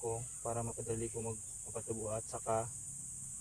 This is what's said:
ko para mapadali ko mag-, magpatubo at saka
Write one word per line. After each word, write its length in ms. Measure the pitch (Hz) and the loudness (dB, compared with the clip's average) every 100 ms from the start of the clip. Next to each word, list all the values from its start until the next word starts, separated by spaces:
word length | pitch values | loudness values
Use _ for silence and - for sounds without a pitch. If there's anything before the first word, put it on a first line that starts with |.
ko 180 | 117 113 123 - | 0 0 -2 -2
para 240 | 120 117 117 | 0 2 2
mapadali 420 | - 120 113 113 | 0 0 2 2
ko 140 | 117 | 0
mag-, 240 | 113 110 - - - | 0 -2 -4 -6 -4
magpatubo 400 | 117 - 113 107 | -4 -2 0 2
at 160 | 110 - | 0 0
saka 420 | 120 - 110 120 - - - - - - - | -2 4 4 4 -2 -6 -6 -6 -6 -6 -6